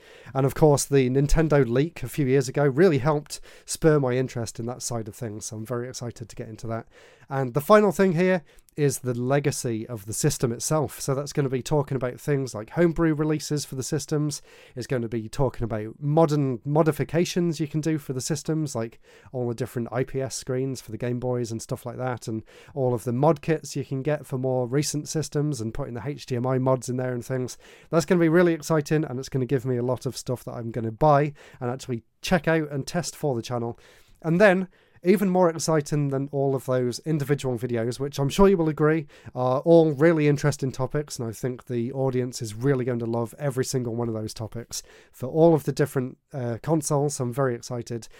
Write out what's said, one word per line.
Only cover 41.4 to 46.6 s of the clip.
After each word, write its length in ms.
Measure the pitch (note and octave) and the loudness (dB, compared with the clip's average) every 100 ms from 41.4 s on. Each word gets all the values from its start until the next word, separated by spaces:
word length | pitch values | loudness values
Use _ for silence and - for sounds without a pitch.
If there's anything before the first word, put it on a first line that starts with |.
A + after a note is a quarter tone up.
| B2+ B2 - | -6 -6 -8
the 240 | B2 A#2 | -6 -6
audience 480 | C3+ C3+ B2+ B2+ - | -2 -2 0 -4 -6
is 140 | A2+ G#2+ | -10 -2
really 300 | C3 C3 B2 | 0 0 0
going 120 | A#2+ | -2
to 80 | A#2 | -2
love 300 | A#2 A#2 - | -4 -4 -4
every 280 | D3 B2+ B2+ | -6 -2 -2
single 280 | C3+ A#2 | -2 -4
one 140 | A2+ A#2 | -4 -4
of 80 | A2 | -4
those 180 | A2 | -6
topics 480 | - A2 A#2 A#2 - - - _ | -8 -10 -10 -12 -12 -14 -20 _
for 160 | - B2+ | -12 -4
all 260 | D#3+ E3 | 6 6
of 120 | D#3 C#3+ | 6 2
the 60 | |
different, 460 | C#3 C#3 C3+ B2+ - _ | 0 0 0 -4 -8 _
uh, 240 | D3 A#2+ A2+ | -8 -4 -4